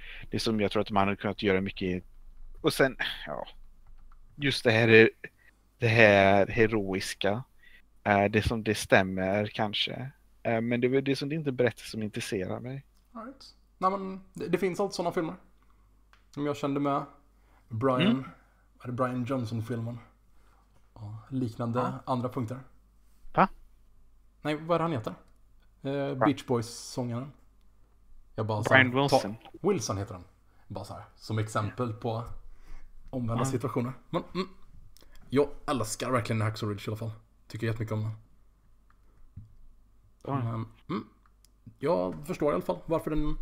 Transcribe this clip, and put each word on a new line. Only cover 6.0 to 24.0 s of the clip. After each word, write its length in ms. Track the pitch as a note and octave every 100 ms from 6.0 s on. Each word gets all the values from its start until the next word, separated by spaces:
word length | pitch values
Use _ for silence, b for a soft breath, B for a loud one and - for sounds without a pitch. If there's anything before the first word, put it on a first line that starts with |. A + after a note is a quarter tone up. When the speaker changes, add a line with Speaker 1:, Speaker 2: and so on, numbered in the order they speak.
| G#2+ G2 G2 G2+ F#2+
Speaker 1:
heroiska, 960 | A#2 A2 A2 F#2+ F#2+ - - G2 A2 - b b b - -
eh, 200 | G#2+ G2+
det 180 | G2+ G#2+
som 220 | - A#2
det 100 | G#2+
stämmer 720 | G#2 - A2+ F#2+ F#2+ F#2+ G#2 G#2
kanske. 640 | - G#2+ G#2+ - - C3+ - _ -
Eh, 180 | A#2 A2+
men 200 | A#2 A#2+
det 60 | B2
är 20 |
väl 160 | C3+
det 120 | C3+ C3+
som 120 | C#3+
det 60 |
inte 180 | D#3+ C#3+
berättar 300 | B2+ B2 -
som 180 | - A2
intresserar 580 | G#2+ - - G2 C3+ A2
mig. 240 | B2 C#3 - _ _
Speaker 2:
All 120 | A#3
right. 300 | A3+ C#4 - _ _ -
Nej, 120 | F#3
men 300 | G3 F#3+ F#3+ -
det, 140 | - F3
det 100 | F3+
finns 220 | F#3+ E3+
alltid 140 | G3
såna 180 | - F3
filmer. 220 | F3+ E3 F#3 - _ _ _ _ _ _ _ _
Som 160 | C#3+ D3
jag 100 | C#3
kände 240 | C#3+ C#3
med 220 | C#3+ C#3+ D3 - _ _ _ _ -
Brian, 320 | A2+ C3+ B2+
Speaker 1:
Mm. 220 | F#3+ C4 - b b b b _
Speaker 2:
är 40 | B2
det 60 |
Brian 320 | B2 B2+ B2+
Johnson-filmen? 760 | A#2 C3+ A2 A#2 A2 A#2 A2+ A#2+ - _ _ - - _ _ _ _
Och 200 | - G#2 A2+ -
liknande 480 | C3 A#2+ - A#2 A#2
Speaker 1:
Ja. 320 | B2 C3 -
Speaker 2:
andra 160 | B2+ B2
punkter. 300 | C3+ A2+ B2+ - - _ _ _ - -
Speaker 1:
Va? 140 | - F#3+ - - - - -